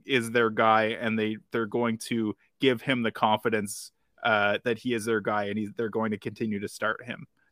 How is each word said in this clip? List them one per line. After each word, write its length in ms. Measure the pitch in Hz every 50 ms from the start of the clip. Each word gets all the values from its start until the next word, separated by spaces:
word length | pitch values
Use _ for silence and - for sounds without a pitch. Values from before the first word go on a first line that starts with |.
| _
is 260 | - 135 123 117 113
their 180 | 113 120 117 110
guy, 480 | 110 117 113 110 110 110 110 110 113 87
and 180 | 117 113 110 110
they, 200 | 110 107 110 104 _ _
they're 140 | - 120 113
going 320 | 104 120 120 120 117 113 113 - -
to 260 | 120 113 110 104 - _ _ _ _ -
give 220 | 135 131 127 117
him 220 | - 139 135 123 117
the 80 | 110
confidence, 840 | - - 123 110 107 107 - 120 110 107 104 104 - - - - _ _ _ _ _ -
uh, 360 | - 117 110 104 101 101 104 - -
that 140 | 123 113 107
he 140 | - 127 120
is 120 | 113 104
their 160 | 117 113 107
guy, 240 | 98 117 104 104 101
and 120 | 101 101 110
he's, 140 | 107 104 - -
they're 100 | 117 104
going 240 | - 113 110 110
to 60 | 104 98
continue 420 | - 117 107 - 117 107 104 101
to 80 | 104 -
start 380 | - - 107 107 110 - 123
him, 200 | 123 123 - 156 _ _ _ _ _